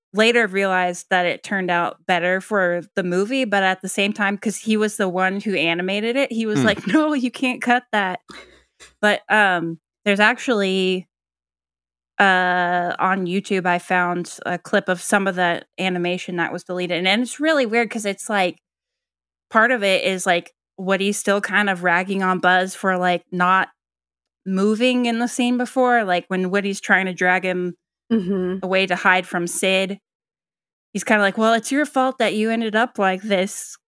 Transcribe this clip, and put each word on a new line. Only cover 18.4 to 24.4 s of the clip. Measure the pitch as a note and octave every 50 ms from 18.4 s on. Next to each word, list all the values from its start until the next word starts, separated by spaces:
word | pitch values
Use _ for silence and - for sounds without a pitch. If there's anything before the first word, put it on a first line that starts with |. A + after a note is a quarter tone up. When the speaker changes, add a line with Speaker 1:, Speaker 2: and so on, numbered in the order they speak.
| F#3 F3 - - _ _ _ _ _ _ _ _ _ _ _ _ _ _ _ _ _ _
Speaker 1:
part | - A3+ A3 A#3+
of | C4 A3+ G3+
it | G3 F#3+ - -
is, | F#3+ F#3+ F3+ -
like, | G3 F3 F3 F3 - _ _ _ _ _
Woody | - F#3 F#3 G3 F#3 G3 G3+
still | G#3 - - G#3 G3 G3+
kind | G3 - F#3+ G3+ G#3 G3
of | F#3+ F3 F3+
ragging | F3+ E3+ F3+ F#3 G3 G3 G3 F#3+
on | F#3 F#3 F3
Buzz | F#3+ F3+ F#3 F3+ F#3 F#3+ -
for, | - - F#3+ F#3
like, | F3+ F3+ F3+ F3 F3 - _
not | F#3 F3+ F3+ F3+ F#3+ F#3+ - - _ _ _ _ _ _ _ _ _ _ _ _ _ _